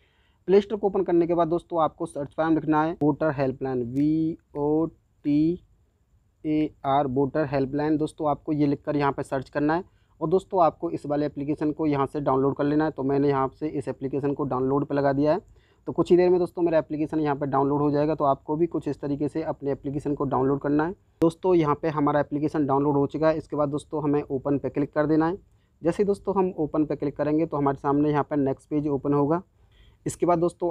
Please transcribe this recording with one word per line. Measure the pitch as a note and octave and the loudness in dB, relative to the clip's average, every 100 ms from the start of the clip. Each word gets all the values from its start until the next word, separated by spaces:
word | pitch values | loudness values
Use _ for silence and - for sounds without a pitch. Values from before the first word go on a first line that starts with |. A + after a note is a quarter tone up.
| _ _ _ _ - | _ _ _ _ 4
प्ले | F#3+ | 4
स्टोर | G3+ G#3+ | 4 -2
को | G3+ | -2
ओपन | G3 | 0
करने | F3+ F3 E3+ | 0 2 2
के | |
बाद | E3+ E3 | 2 0
दोस्तों | E3+ - E3+ | 0 -4 0
आपको | D3+ - D#3+ | 0 -2 -10
सर्च | - C#3+ - | -8 -8 -2
फॉर्म | D#3+ | 2
लिखना | D#3 D3+ D#3 | 2 2 2
है | D#3+ E3+ | 2 0
वोटर | D3 C#3+ D#3+ | 0 2 0
हेल्पलाइन, | C#3 C3+ C3 C3 C3 | 0 -2 -2 -4 -4
वी | A#2+ B2+ D3 D#3 D#3+ E3+ _ D3 | -4 0 0 2 -2 -4 _ -4
ओ | D3 D3+ E3 - _ _ | 0 0 0 -6 _ _
टी | - D3 D#3 F3+ _ _ _ _ _ _ _ _ | 0 2 2 0 _ _ _ _ _ _ _ _
ए | D#3+ D3+ D3+ - C#3+ | -4 0 -2 -4 0
आर, | C#3 C#3+ | 0 2
वोटर | B2+ C#3+ D3+ | 0 0 0
हेल्पलाइन। | D3+ C#3 C3+ C#3+ D3 D#3 | -2 0 -2 -2 0 0
दोस्तों | D3+ - D#3 | -2 -4 -2
आपको | C#3+ - | -2 -2
ये | D3+ D3 | 0 0
लिखकर | C#3+ - D3 | 0 -2 0
यहाँ | C#3+ | 0
पे | C#3 | -2
सर्च | C3+ C#3 B2+ | -4 -6 -6
करना | D3 D3 | -2 0
है | E3 F#3+ _ _ - | -2 -4 _ _ -8
और | D#3+ | 0
दोस्तों | F#3 - F#3+ | 0 0 2
आपको | D#3+ D3 E3+ | 2 2 -6
इस | E3 C#3+ | -6 -4
वाले | D3 D3 | -2 -2
एप्लीकेशन | D3 C#3+ D3 D3+ | -4 -6 -4 -4
को | C#3+ D#3+ | -2 -2
यहाँ | C#3+ C#3 | 0 -2
से | D3+ | -2
डाउनलोड | D3 C3 C3+ C3+ | 0 2 2 0
कर | |
लेना | C#3+ D3+ | 0 0
है। | D#3 | 0
तो | - | -2
मैंने | C3+ C#3 C#3+ | -2 0 2
यहाँ | C#3 C3+ - | 2 -2 -4
से | D3+ | -8
इस | D3+ C3+ | -6 -6
एप्लीकेशन | C3 C3+ C#3 C#3 | -6 -6 -4 -4
को | C#3+ | -2
डाउनलोड | C#3+ B2+ C3 C#3 C#3+ | -4 -2 0 0 0
पे | |
लगा | C#3+ C#3 | 0 0
दिया | C3+ D3 | 2 2
है। | E3+ - - _ _ - | 0 -4 -20 _ _ -8
तो | |
कुछ | C#3 E3 | -2 4
ही | F3 | 6
देर | F3+ | 6
में | F3+ | 4
दोस्तों | E3+ - | 0 -2
मेरा | E3+ E3 | 0 2
एप्लीकेशन | D3+ D3 D3+ D#3 | 0 -4 -4 -2
यहाँ | D3+ C#3 | -2 -2
पे | D3 | 0
डाउनलोड | C3+ C#3 D3 | 0 2 2
हो | D3 | 2
जाएगा। | C#3+ D3+ | 2 0
तो | D#3 | 0
आपको | D3 C3+ - D3+ | 0 0 -2 -2
भी | E3+ | -2
कुछ | E3 D3+ | -2 -6
इस | C3+ | -6
तरीके | D3 C#3+ D3 | -4 -4 -4
से | D#3+ | -4
अपने | D#3 C#3+ C#3 | -6 -6 -4
एप्लीकेशन | C3+ C#3+ C#3+ C#3+ | -4 -4 -6 -4
को | C#3+ C3+ | -4 -2
डाउनलोड | B2+ C3+ C#3+ | 0 2 0
करना | C#3+ D3 D#3 | 0 0 0
है। | G3 _ - | -4 _ 0
दोस्तों | E3 E3 F#3 | 0 0 2
यहाँ | F3 D3+ D3 | 2 2 0
पे | E3 | -2
हमारा | D3+ C#3+ D3 | 0 2 2
एप्लीकेशन | C#3+ D3 D3 D#3+ C#3 | 0 -2 -2 0 0
डाउनलोड | C3+ C#3+ C#3+ | 2 2 2
हो | C#3 | 2
चुका | C#3+ D#3 | 2 0
है। | D#3+ | 0
इसके | - C#3+ | -2 -2
बाद | D3 | -2
दोस्तों | D3 - D#3 | -2 -6 -6
हमें | D3 C#3+ | -2 -2
ओपन | D3 C#3 C#3+ C#3+ | -2 -4 -2 -2
पे | C3+ | -2
क्लिक | C3 C#3+ | -4 -2
कर | - D3+ | 0 2
देना | D#3 D#3+ | 2 2
है। | F#3+ _ _ _ _ | -2 _ _ _ _
जैसे | D#3 E3+ | -2 0
ही | G3+ | 0
दोस्तों | G3+ - F#3+ | -2 -2 0
हम | F#3 F#3+ | 0 0
ओपन | D3+ D#3 | -4 -2
पे | D3+ D3+ | -2 -2
क्लिक | C#3+ - | -4 -4
करेंगे | D3 D3+ E3 | 0 0 0
तो | D3 | 0
हमारे | C#3 C#3 | 0 0
सामने | C#3+ C#3 D3+ | 0 0 2
यहाँ | D3 C3+ | 0 0
पर | D3 | 0
नेक्स्ट | C3+ C3+ - | 0 -2 -4
पेज | D3+ D3 | -4 -2
ओपन | C#3 D3 | -4 0
होगा। | D3 C#3+ E3 - _ _ _ - _ - | 0 2 0 -4 _ _ _ -20 _ -10
इसके | - E3 | -4 0
बाद | F3 | 2
दोस्तों | F3 - F3 | 0 -2 -2